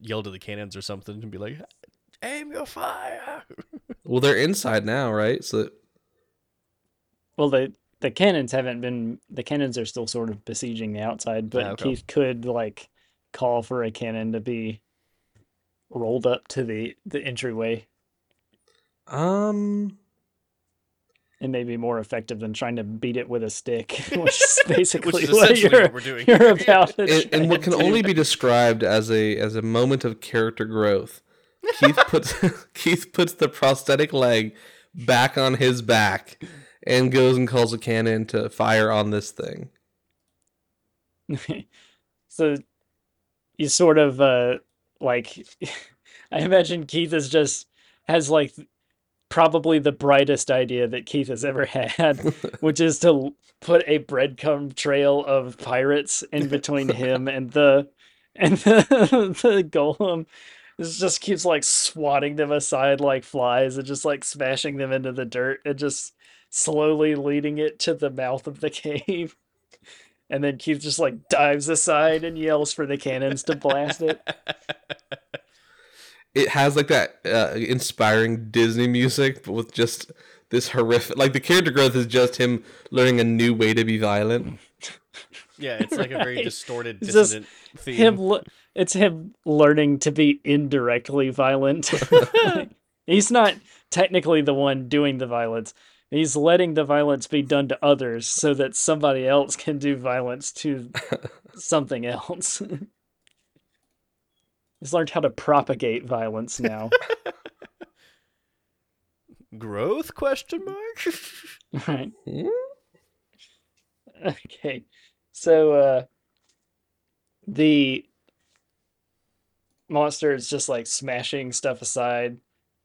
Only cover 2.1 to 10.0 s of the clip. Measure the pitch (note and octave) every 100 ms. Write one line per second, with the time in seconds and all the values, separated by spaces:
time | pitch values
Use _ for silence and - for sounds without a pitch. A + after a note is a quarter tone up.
2.1 | _ A3+ D4 D4+ D4 D4 - - D4+ -
3.1 | - B3+ D4 - - - D#4 - A#3+ -
4.1 | B2 C#3 A2 D#3 G3 B2 A2 G#2+ B2+ B2+
5.1 | G#2+ G#2+ B2+ - A2 - - _ _ _
6.1 | _ _ _ _ _ _ _ _ _ _
7.1 | _ _ - D3 C3+ C3+ - _ _ C3+
8.1 | - G3 E3+ B2 C3 B2+ A#2+ B2 B2 A2+
9.1 | A#2+ _ C3 A#2+ D3 C#3 A#2+ A2 B2+